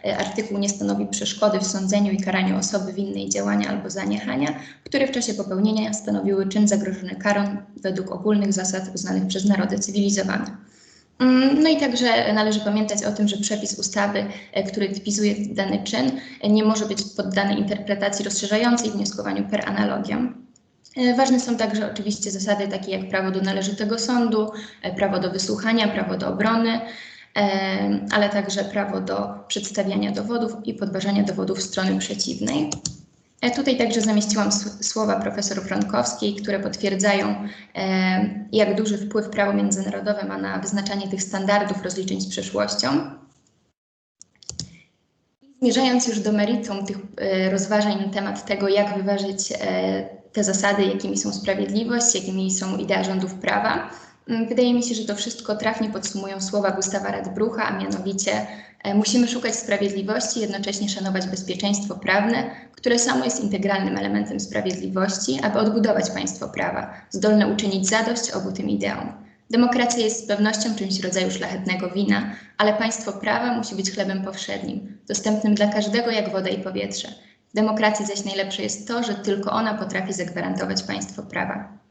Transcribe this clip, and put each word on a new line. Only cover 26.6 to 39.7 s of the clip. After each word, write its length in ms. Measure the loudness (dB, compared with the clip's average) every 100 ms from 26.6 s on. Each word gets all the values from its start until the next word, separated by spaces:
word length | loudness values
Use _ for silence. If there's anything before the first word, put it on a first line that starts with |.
| 2 0 -4 -12 -16 -20 -8 0
e, 640 | 2 2 0 0 0 0 2
ale 160 | 2 4
także 360 | 2 0 -2
prawo 360 | -2 -2 -2 -2
do 280 | -2 -2 -4 -6 -6
przedstawiania 640 | -6 -4 -2 0 0 0
dowodów 400 | -2 -2 -2 -2 -4
i 100 | -8
podważania 480 | -4 -4 -2 0 2
dowodów 400 | 2 0 -2 -2
strony 360 | -2 0 2 2
przeciwnej. 720 | -2 -4 -4 -2 0 0 -2 -2 -6 -8 -18 _ _ _
E, 100 | -2
tutaj 280 | 0 0 2
także 220 | 2 2
zamieściłam 480 | 4 4 4 2 2
s-, 400 | 0 -2 -6 -4
słowa 320 | 0 0 0
profesor 420 | 0 -2 -4 -4
Wronkowskiej, 720 | -2 -2 0 0 0 0 -2
które 260 | -2 -4 -2
potwierdzają, 880 | -4 -2 -2 2 4 4 2 -2 -6 -10 -14
e, 720 | -4 0 2 2 2 2 -2 0
jak 240 | 4 4 4
duży 220 | 2 0
wpływ 300 | 0 -2 -2
prawo 240 | 0 2
międzynarodowe 720 | 2 2